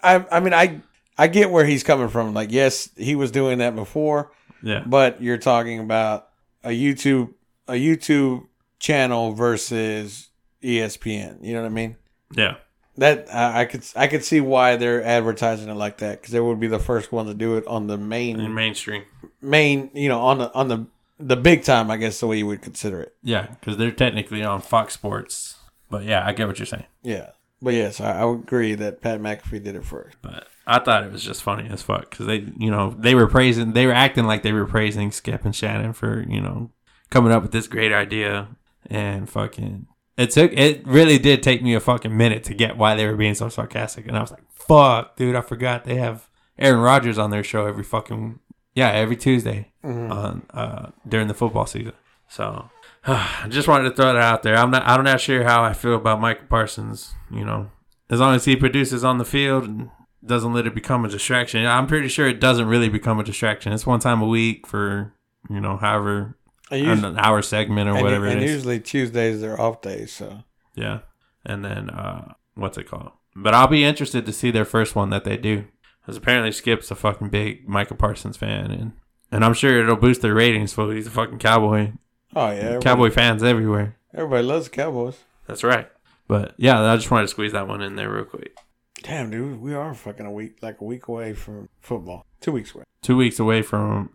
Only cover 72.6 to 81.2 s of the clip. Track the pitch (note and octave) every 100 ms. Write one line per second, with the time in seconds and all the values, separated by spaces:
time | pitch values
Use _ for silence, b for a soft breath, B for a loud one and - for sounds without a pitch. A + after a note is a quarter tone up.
72.6 | G2 - - - - _ _ F#2+ G#2 A#2
73.6 | C3 D3+ C#3+ D3 C#3+ B2 A2 G#2 B2 A2+
74.6 | G#2 A2 G#2+ G#2+ G2 G2+ G2+ G#2 G#2+ G#2
75.6 | G2+ _ b b - G#2+ B2 B2 A2 G#2
76.6 | - A2+ - G2+ G#2+ G2+ G#2 G#2 G#2+ -
77.6 | - G2+ G2+ G#2+ G#2 G#2 G#2 - G#2+ G#2
78.6 | G2+ G2+ A2+ - _ _ - G#2 A2+ A#2
79.6 | C#3 B2 A2+ A2 B2 A#2 A2+ G#2+ A#2+ A2
80.6 | G#2+ - G#2+ A2 A2 A#2